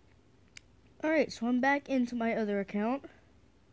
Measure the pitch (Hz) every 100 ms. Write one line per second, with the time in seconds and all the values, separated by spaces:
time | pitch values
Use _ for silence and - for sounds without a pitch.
0 | _ - _ _ - - _ _ - -
1 | 311 320 - - 233 247 269 285 - 269
2 | 240 240 226 226 214 202 196 208 214 277
3 | - - - - _ _ _